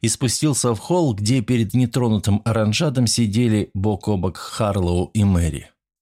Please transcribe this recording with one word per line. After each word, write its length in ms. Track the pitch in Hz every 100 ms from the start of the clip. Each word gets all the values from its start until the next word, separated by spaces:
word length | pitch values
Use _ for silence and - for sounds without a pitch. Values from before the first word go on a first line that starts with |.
и 60 | 113
спустился 640 | - 131 - 151 139 123
в 40 | 110
холл, 360 | - 180 156
где 260 | 101 104 131
перед 340 | 104 123 104
нетронутым 680 | 123 120 131 120 107 101 104
оранжадом 600 | - 113 107 107 156 131 113
сидели 640 | - 113 104 120 107 -
бок 340 | 98 104 101 -
о 80 | 101
бок 200 | 92 -
Харлоу 760 | - - 107 98 87 87 90
и 100 | 107
Мэри. 460 | 101 90 82 69 - _ _ _